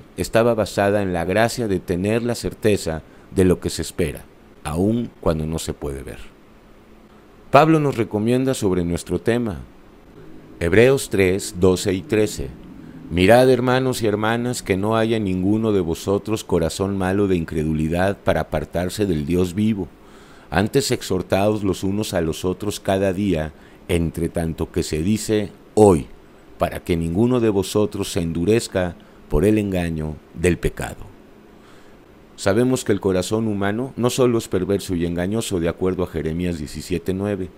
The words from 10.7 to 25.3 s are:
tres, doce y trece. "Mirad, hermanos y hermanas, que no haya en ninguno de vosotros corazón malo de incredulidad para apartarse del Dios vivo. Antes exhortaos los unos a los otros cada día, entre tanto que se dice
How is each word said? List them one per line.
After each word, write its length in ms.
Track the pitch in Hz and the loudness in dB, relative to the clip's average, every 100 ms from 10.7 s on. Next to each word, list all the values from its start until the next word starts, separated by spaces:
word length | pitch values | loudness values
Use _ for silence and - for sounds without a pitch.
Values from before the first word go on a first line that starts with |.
| 95 123 139 - | 6 6 4 0
tres, 460 | 98 92 95 - 90 | 2 2 2 -4 2
doce 340 | 92 92 104 | 4 4 0
y 80 | 95 | -4
trece. 480 | - 107 107 - 67 - - - - - - | 0 0 0 -2 -10 -12 -18 -20 -20 -18 -6
"Mirad, 400 | 82 92 120 131 | 2 6 8 6
hermanos 500 | 120 127 127 131 117 | 4 2 2 0 0
y 60 | 107 | 0
hermanas, 560 | 104 110 117 123 120 | 0 0 0 -2 -6
que 140 | - 95 | -2 -2
no 200 | 104 113 | 0 0
haya 200 | 113 113 | 2 0
en 80 | 98 | 0
ninguno 480 | 92 92 110 113 | 0 2 2 2
de 80 | 101 | 2
vosotros 600 | 82 82 - 98 - 107 | 0 -2 -2 -2 -2 -6
corazón 540 | - 90 82 - 98 98 | -2 0 0 -2 -2 -2
malo 300 | 92 98 101 | -2 0 2
de 80 | 92 | 0
incredulidad 840 | 80 78 78 78 78 85 98 98 | 0 -2 -2 0 0 0 0 -2
para 180 | - 78 | -2 -2
apartarse 640 | 76 78 76 85 90 - 101 | -2 -4 -4 -4 -4 -2 -2
del 200 | 80 71 | 0 0
Dios 280 | 87 92 | 0 0
vivo. 360 | 90 107 101 87 - - - - - - | 0 0 0 -4 -12 -20 -20 -20 -20 -4
Antes 400 | 90 104 143 - | -2 2 0 0
exhortaos 720 | 120 - 92 85 98 104 107 | -2 -2 -4 0 0 2 0
los 200 | 98 87 | -2 -2
unos 300 | 95 101 110 | -2 -4 -2
a 80 | 92 | -2
los 240 | 82 78 92 | -2 -2 -4
otros 340 | 90 104 - | -4 -6 -6
cada 340 | - 98 98 | -2 0 0
día, 400 | 90 104 80 78 - - - - | 0 0 0 -2 -8 -20 -18 -2
entre 400 | 87 80 80 80 | 0 0 -2 -4
tanto 420 | 85 82 78 82 | -2 -4 -4 -4
que 100 | 90 | -4
se 220 | - 78 | -4 -2
dice 480 | 87 107 - | 0 -2 0